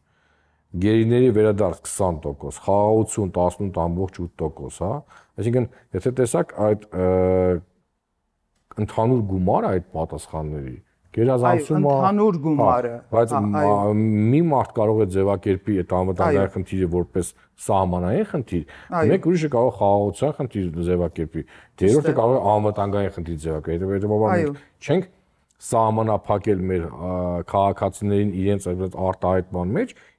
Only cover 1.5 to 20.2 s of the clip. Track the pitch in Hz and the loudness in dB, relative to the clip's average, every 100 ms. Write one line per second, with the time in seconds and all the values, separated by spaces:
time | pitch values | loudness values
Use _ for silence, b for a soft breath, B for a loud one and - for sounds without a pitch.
1.5 | 101 95 80 - - 95 80 76 71 71 | 4 0 -2 -8 -2 -2 -2 -6 -8 -12
2.5 | - - 101 104 110 107 - 98 90 90 | -8 0 2 4 2 0 -2 -4 0 -2
3.5 | - 101 90 85 85 92 - 85 - 78 | -2 -6 -4 -2 -2 -6 -6 -10 -6 -8
4.5 | - 67 - 90 143 b b b - 107 | -8 -14 -8 -6 -6 b b b -6 -2
5.5 | 123 131 b b 92 127 127 123 170 170 | 0 -2 b b -6 -4 0 0 0 -2
6.5 | - 107 107 - 92 92 92 92 92 92 | 0 0 0 -2 -2 2 2 2 2 2
7.5 | 87 - _ _ _ _ _ _ _ _ | 0 -4 _ _ _ _ _ _ _ _
8.5 | _ - - 107 - 113 127 101 95 90 | _ -12 -6 -4 0 2 0 0 -2 0
9.5 | 147 220 95 - 82 82 73 - 80 76 | 0 0 -2 -4 -8 -8 -8 -10 -10 -8
10.5 | 76 65 62 - _ _ - 120 127 123 | -8 -10 -14 -20 _ _ -2 2 2 2
11.5 | 127 143 156 143 139 175 208 214 175 156 | 2 2 0 2 2 2 2 2 0 0
12.5 | 147 110 120 120 117 - 113 117 117 104 | 0 2 0 -2 -8 -2 0 2 0 0
13.5 | 104 101 104 104 107 110 107 110 143 170 | 0 2 2 2 2 2 2 4 4 2
14.5 | 135 107 - 107 110 101 95 98 98 104 | 2 0 0 2 2 2 2 2 2 0
15.5 | 95 - 98 87 92 92 90 98 139 95 | 0 0 -2 0 0 0 0 2 2 0
16.5 | - 92 95 90 87 87 95 87 b b | -4 -6 -2 0 0 -2 -4 -6 b b
17.5 | - - 98 92 87 90 143 214 165 117 | -10 -2 0 0 0 -2 -2 -2 -6 -4
18.5 | 113 151 B B 175 151 185 160 180 156 | -6 -6 B B -2 2 2 2 0 0
19.5 | 123 123 - 101 101 101 95 | 0 0 2 2 2 2 0